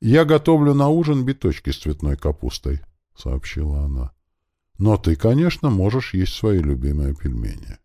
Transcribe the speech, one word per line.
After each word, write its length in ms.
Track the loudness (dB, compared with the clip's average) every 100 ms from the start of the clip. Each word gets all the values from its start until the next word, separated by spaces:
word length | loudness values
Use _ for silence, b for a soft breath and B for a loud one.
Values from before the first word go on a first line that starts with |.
«Я 240 | 4 4
готовлю 500 | 6 4 4 4 4
на 140 | 4 2
ужин 360 | 2 2 0
биточки 460 | -2 -2 -2 -2 -6
с 80 | -6
цветной 380 | -6 -4 -4 -2
капустой», 640 | -4 -4 -8 -8 -6 -6 -8 _ _ -12
сообщила 640 | -8 -6 -6 -6 -4 -2
она. 320 | -4 -6 -8 -12 _ _ _ _ _ -2
«Но 180 | 2 2
ты, 200 | 2 2
конечно, 540 | 2 2 2 0 0
можешь 420 | 2 0 -2 -2
есть 200 | -2 -2
свои 240 | -2 0 0
любимые 560 | 0 -2 -2 -2 -4
пельмени, 640 | -4 -6 -6 -6 -10 -14 -18